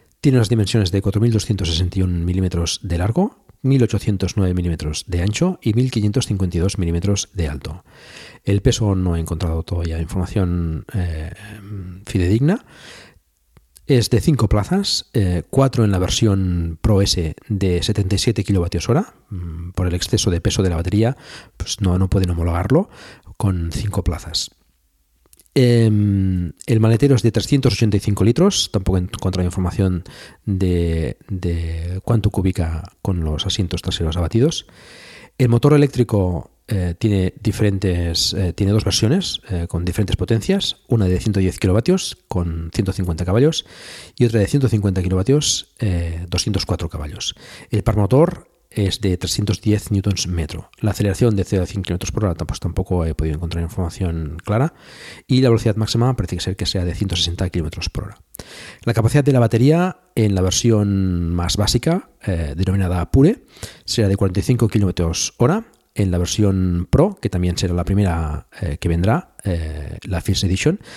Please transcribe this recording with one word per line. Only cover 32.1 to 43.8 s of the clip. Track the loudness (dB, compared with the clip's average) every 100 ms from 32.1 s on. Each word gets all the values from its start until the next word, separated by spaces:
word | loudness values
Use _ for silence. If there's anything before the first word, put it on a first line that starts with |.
| 0 0
cubica | 0 0 0 -2 -4 -8 _
con | -4 -2
los | -2 -2 -2
asientos | -2 -2 -4
traseros | -4 -2 -2 -2
abatidos. | 0 2 2 0 -12 -20 -20 -20 -20 -20 -14 -2
El | 2
motor | 4 4
eléctrico, | 4 4 2 0 2 0 -2 -6 _ -4
eh, | -2 -2 0
tiene | 0 2 0 -2
diferentes, | -4 0 0 2 0 0 0 -2 -2
eh, | 0 -2
tiene | 0 2
dos | 2 2
versiones, | 2 2 2 -2 -8 -6
eh, | -6 -4
con | -4
diferentes | -2 -2 -2 -2
potencias, | 0 -2 0 -2 -2 -8 -2
una | 0 2
de | 2
ciento | 0 0
diez | 0 0
kilovatios | 0 2 2 0 -2 -12 -8
con | -4 -4 -4 -6
ciento | -2 -2
cincuenta | -2 -4 -2 0
caballos | 2 2 0 -10 -20